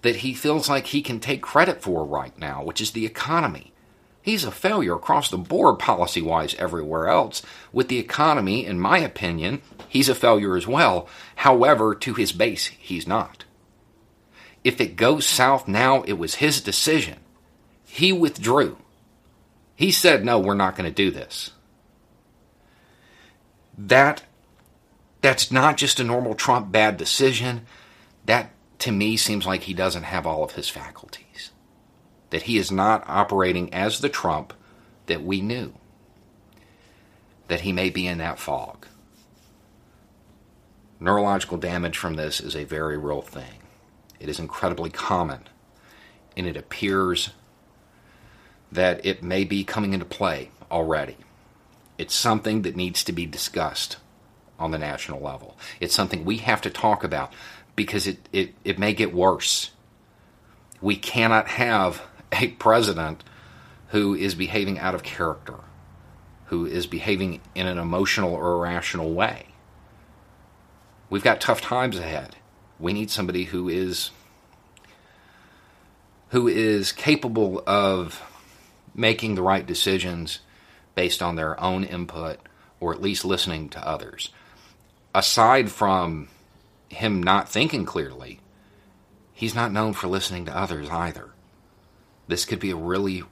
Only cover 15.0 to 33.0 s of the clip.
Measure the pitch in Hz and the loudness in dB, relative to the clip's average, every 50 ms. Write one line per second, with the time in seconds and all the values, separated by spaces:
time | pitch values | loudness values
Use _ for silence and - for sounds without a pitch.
15 | 110 123 151 151 135 - - - 127 131 139 131 - - 98 107 123 131 - - | 4 4 4 4 2 0 4 4 6 6 6 2 2 0 2 4 4 6 4 4
16 | - - 139 82 85 78 - - 147 151 143 127 - 101 95 - - 156 156 156 | 2 -2 -4 -4 -2 -4 -2 2 2 2 2 0 -2 -2 -2 0 2 2 2 2
17 | 123 80 71 - - _ _ _ _ _ _ _ _ _ _ _ _ - - - | 0 -2 -10 -16 -20 _ _ _ _ _ _ _ _ _ _ _ _ -14 0 2
18 | 165 190 190 180 165 143 - - 101 113 127 147 131 80 - - - _ _ _ | 4 4 6 4 2 2 2 -2 0 4 4 4 4 2 -2 -10 -20 _ _ _
19 | _ _ _ _ _ _ _ _ _ _ _ _ _ _ _ - 147 190 - - | _ _ _ _ _ _ _ _ _ _ _ _ _ _ _ 0 2 2 2 6
20 | - 180 151 117 98 120 120 110 92 98 101 101 98 92 92 - 92 82 - - | 6 6 6 6 4 2 2 4 4 2 4 4 2 2 2 -2 -6 -4 0 2
21 | 101 92 82 - - - - - - - - _ _ _ _ _ _ _ _ _ | 2 2 2 -2 -12 -12 -10 -12 -12 -12 -14 _ _ _ _ _ _ _ _ _
22 | _ _ _ _ _ _ _ _ _ _ _ _ _ _ _ _ _ _ _ _ | _ _ _ _ _ _ _ _ _ _ _ _ _ _ _ _ _ _ _ _
23 | _ _ _ _ - - _ _ _ _ _ _ _ _ - 101 101 98 123 131 | _ _ _ _ -20 -20 _ _ _ _ _ _ _ _ -16 -14 2 6 8 8
24 | 139 147 151 - - _ _ _ _ _ _ _ _ _ _ _ _ _ _ _ | 8 8 4 0 -8 _ _ _ _ _ _ _ _ _ _ _ _ _ _ _
25 | _ _ _ _ - 135 131 - - - 127 131 139 156 147 - 143 135 - - | _ _ _ _ 4 4 4 4 0 2 4 6 6 6 4 4 0 0 0 0
26 | 127 117 120 123 127 117 107 - - - 123 120 104 98 92 110 107 107 101 80 | 0 0 0 0 0 -2 -4 -2 2 2 2 2 0 2 4 4 4 4 2 0
27 | 82 - - - 135 135 127 107 120 127 120 117 113 - - - - - - _ | -2 -2 2 4 4 4 4 2 -2 -4 -6 -6 -10 -16 -20 -20 -20 -20 -20 _
28 | - _ _ _ _ - 113 120 113 - _ _ _ _ _ _ - 127 107 98 | -20 _ _ _ _ 2 2 2 2 -4 _ _ _ _ _ _ -4 -2 0 2
29 | 104 107 113 110 - - 107 101 92 95 95 90 - 98 92 85 92 95 82 87 | 2 2 2 0 0 0 -2 -2 -2 -2 -2 -4 -4 -6 -4 -2 -2 -2 -2 -4
30 | 80 - 92 90 78 80 78 78 78 73 - - 71 - - - - - - - | -8 -4 -6 -4 -2 -2 -2 -2 -2 -4 -6 -8 -8 -8 -8 -10 -14 -16 -18 -20
31 | - - - - - _ _ - - - _ _ _ _ _ _ _ _ _ _ | -20 -20 -20 -20 -20 _ _ -18 -18 -18 _ _ _ _ _ _ _ _ _ _
32 | _ _ _ _ _ _ - 80 - - 117 104 92 90 95 95 98 107 110 107 | _ _ _ _ _ _ -6 -6 -4 0 0 0 0 0 0 2 4 4 2 2